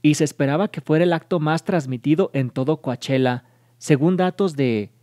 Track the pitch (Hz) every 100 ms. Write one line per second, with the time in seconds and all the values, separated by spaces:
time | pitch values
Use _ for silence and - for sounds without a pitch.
0 | 147 151 151 - 139 147 208 - - 156
1 | 175 165 - 175 151 160 - 185 135 127
2 | 139 156 190 139 127 - 131 156 - 123
3 | - 135 131 123 _ _ _ _ - 143
4 | 156 185 185 180 196 143 131 113 101 _